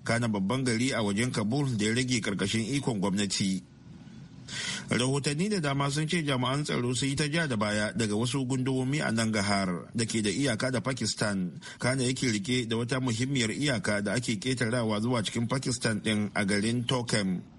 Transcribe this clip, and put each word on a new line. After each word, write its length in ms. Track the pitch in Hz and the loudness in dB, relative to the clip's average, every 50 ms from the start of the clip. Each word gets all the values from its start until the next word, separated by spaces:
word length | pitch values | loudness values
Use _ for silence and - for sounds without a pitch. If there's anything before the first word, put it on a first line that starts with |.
| - | 0
kana 240 | - 113 117 120 117 | 0 0 0 2 2
babban 380 | 107 101 95 95 123 131 135 | 2 2 2 0 0 0 0
gari 320 | 127 117 113 120 131 131 113 | 0 2 2 2 0 0 0
a 60 | 110 | 0
wajen 240 | 101 101 101 120 127 | 0 2 2 0 0
Kabul 460 | - 123 107 104 120 143 147 135 123 104 | 0 -2 -2 0 0 0 0 0 0 2
da 80 | 104 | 2
ya 80 | 107 110 | 2 2
rage 280 | 123 131 123 127 113 95 | 2 2 2 0 0 0
karkashin 400 | - 101 87 92 98 98 113 113 98 135 | -2 -2 0 0 0 2 0 0 0 -2
ikon 240 | 143 131 - 117 101 | 0 0 0 -2 0
gwamnati. 640 | 90 101 92 101 104 98 - - 107 98 95 92 - - - - - - - - - - - - - - - - - - - - - - - - - - | 0 0 2 0 0 0 0 0 0 0 0 -2 -4 -10 -20 -20 -20 -20 -20 -20 -20 -20 -18 -18 -18 -18 -18 -18 -16 -12 -10 -8 -6 -6 -6 -6 -4 -2
Rahotanni 580 | - 110 120 131 135 143 131 151 147 147 180 214 | 0 2 2 2 2 0 0 0 0 0 0 0
da 100 | 208 196 | 0 0
dama 280 | 151 147 139 139 143 143 | 0 0 2 2 2 2
sun 160 | 139 151 156 | 2 0 0
ce 140 | 156 185 175 | 0 0 0
jami'an 420 | 156 143 135 123 123 123 131 143 147 - | 0 0 0 2 2 2 2 0 0 0
tsaro 260 | - 139 123 120 131 | 0 0 0 0 0
sun 140 | 117 143 135 | 0 0 0
yi 80 | 143 | 0
ta 80 | - 151 147 | 0 0 0
ja 160 | 143 170 165 147 | 2 0 0 0
da 80 | 123 | 0
baya 380 | 104 107 104 107 107 107 107 - | 0 2 2 2 2 0 0 0
daga 180 | - 117 107 104 | 0 0 0 2
wasu 300 | 104 120 127 120 143 131 | 0 0 0 0 -2 0
gundumomi 540 | 123 135 131 127 131 131 131 131 127 139 156 | 0 0 0 0 0 0 0 0 0 0 0
a 100 | 143 - | 0 0
Nangarhar 800 | 110 113 113 110 110 107 98 101 101 98 98 92 90 82 62 - - | 0 2 2 2 2 2 2 2 2 2 2 0 -2 -4 -6 -6 -2
da 80 | 117 117 | -2 -2
ke 140 | 110 - 110 | 0 0 0
da 80 | 104 104 | 2 2
iyaka 400 | 92 113 139 135 113 104 - 131 | 2 2 2 0 0 0 0 0
da 120 | 131 120 | 0 0
Pakistan, 760 | 92 127 131 120 113 101 - - 120 107 101 98 92 87 - - - - - - | -2 -2 -2 -2 -2 -4 -2 0 0 0 0 0 -2 -2 -4 -10 -14 -16 -12 -2
kana 240 | - 123 127 135 123 | 0 0 2 2 2
yake 240 | 123 131 120 - 127 | 0 0 0 0 0
rike 380 | 107 104 98 101 123 127 123 110 | 0 0 0 0 0 0 0 0
da 80 | 113 | 0
wata 240 | 113 120 117 139 131 | -2 0 0 0 0
muhimmiyar 560 | 127 127 113 107 127 131 143 131 117 107 107 | 0 0 0 0 0 0 2 0 0 0 0
iyaka 480 | - 139 147 131 107 92 - 104 104 104 | 0 0 0 0 0 0 0 0 0 0
da 100 | 104 95 | 0 0
ake 220 | 123 117 - 113 98 90 | 0 0 -2 -4 -2 0
ketarawa 560 | 123 127 123 131 110 117 127 117 110 107 104 | -2 0 0 0 0 0 0 0 0 0 0
zuwa 240 | 107 120 127 120 - | 0 0 0 0 0
cikin 240 | - - 117 120 107 | 0 -2 -2 -2 0
Pakistan 540 | 127 139 135 135 123 117 - 120 110 101 - | -2 -2 0 -2 -4 0 0 0 0 0 0
din 260 | 113 110 104 107 98 - | 0 0 2 0 0 0
a 80 | - 107 | -2 0
garin 380 | 95 104 101 98 113 117 123 120 | 2 2 2 2 0 0 0 0
Tokem. 580 | 120 131 123 120 113 - 110 104 95 90 87 - - - | 0 0 -2 0 0 0 0 2 0 0 -2 -4 -10 -20